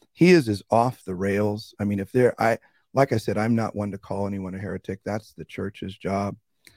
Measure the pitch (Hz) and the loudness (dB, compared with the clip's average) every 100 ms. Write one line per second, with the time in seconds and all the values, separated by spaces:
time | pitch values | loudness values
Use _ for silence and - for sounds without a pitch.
0 | _ - 170 180 117 101 - 110 123 120 | _ 4 6 6 4 -2 0 2 2 -2
1 | - 90 98 101 104 104 - - 101 101 | -10 -4 -2 0 0 -2 -8 -6 -4 -4
2 | 98 127 120 - 113 113 _ _ _ - | -2 2 2 4 0 0 _ _ _ 0
3 | 139 113 - 104 110 117 107 - 101 98 | 2 0 -2 -2 0 0 0 -4 -6 -8
4 | - 98 101 98 92 95 101 92 - 95 | -8 -4 -4 -6 -8 -8 -8 -8 -8 -10
5 | - 104 - - 80 - 98 - 95 95 | -8 -8 -8 -18 -14 -8 -8 -8 -12 -8
6 | - 98 101 101 _ _ - | -4 -4 -4 -8 _ _ -20